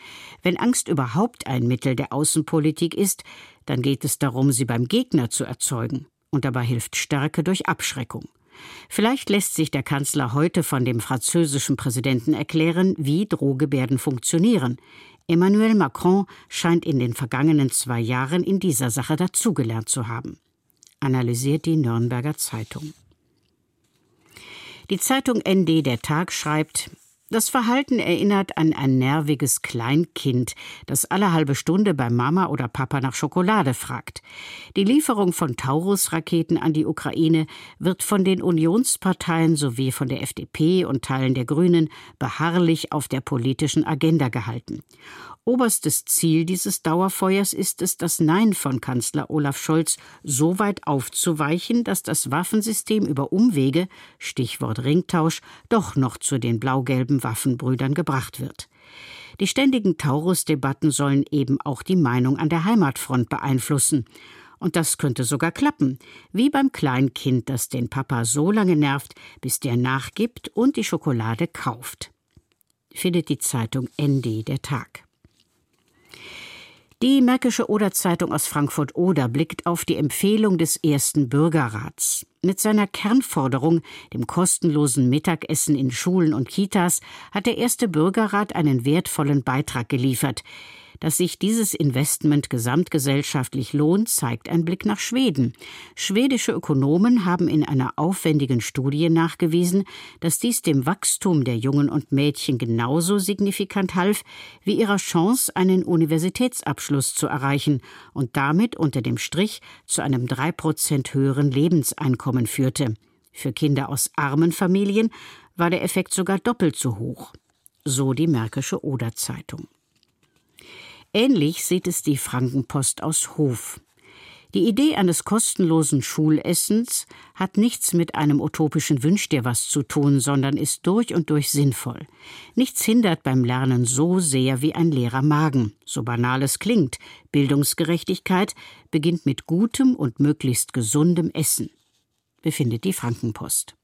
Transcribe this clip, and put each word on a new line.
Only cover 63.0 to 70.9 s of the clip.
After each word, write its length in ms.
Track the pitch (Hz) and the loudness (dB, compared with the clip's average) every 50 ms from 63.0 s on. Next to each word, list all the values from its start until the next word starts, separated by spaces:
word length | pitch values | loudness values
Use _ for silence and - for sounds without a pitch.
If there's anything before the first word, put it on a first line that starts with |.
| - - 131 127 117 - | -6 -2 0 0 0 -2
beeinflussen. 760 | - - - 139 135 123 - - 151 135 - - - 131 113 _ - - - - - - - - _ - | -4 -4 -2 0 0 0 0 0 0 0 0 2 0 0 -2 _ -12 -20 -20 -20 -20 -20 -20 -20 _ -6
Und 160 | - 180 - | -4 -2 0
das 200 | 175 156 - - | 0 0 0 -2
könnte 280 | - - 143 120 - 127 | -2 -2 -2 -2 -2 -2
sogar 260 | 117 147 123 165 165 | -2 -2 0 -2 -2
klappen, 480 | - - 285 294 294 - 147 131 131 - - - - - - _ | 0 0 0 0 2 2 0 0 -2 -4 -12 -20 -20 -20 -16 _
wie 200 | - 190 247 285 | 0 2 2 2
beim 200 | 294 277 269 269 | 4 4 2 2
Kleinkind, 800 | - - 160 143 123 127 135 127 - - - 135 127 123 - - | 0 0 -2 0 2 2 2 0 0 -2 -2 0 0 0 0 -2
das 200 | 135 117 - - | -4 -4 -4 -4
den 200 | - 127 123 - | -4 -4 -4 -4
Papa 360 | - 135 135 - 139 117 120 | -4 -6 -4 -2 -2 -2 0
so 280 | 120 120 147 151 185 214 | 0 0 0 2 2 2
lange 240 | 220 202 180 170 | 2 4 4 4
nervt, 400 | 151 147 139 139 139 - - - - - - - - | 4 2 2 0 -2 -6 -10 -20 -20 -20 -20 -16 -10
bis 180 | - 131 - - | -8 -6 -6 -4
der 180 | - 135 120 | -2 0 0
nachgibt 760 | 120 123 131 131 135 127 - - - 220 233 - - - - - | 0 2 2 0 -2 -4 -4 -4 -4 -4 -4 -4 -8 -16 -8 -2
und 220 | 208 240 277 302 | 0 2 2 2
die 80 | 233 208 | 0 -2
Schokolade 640 | - | -2